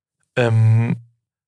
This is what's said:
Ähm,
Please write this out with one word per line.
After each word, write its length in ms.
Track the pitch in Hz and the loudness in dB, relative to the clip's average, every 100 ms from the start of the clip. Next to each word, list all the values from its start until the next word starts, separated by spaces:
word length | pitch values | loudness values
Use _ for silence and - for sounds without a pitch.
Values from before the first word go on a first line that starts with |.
| _ _ _ - | _ _ _ -4
Ähm, 640 | 117 113 110 113 117 - - _ _ _ | 0 2 2 2 -2 -6 -10 _ _ _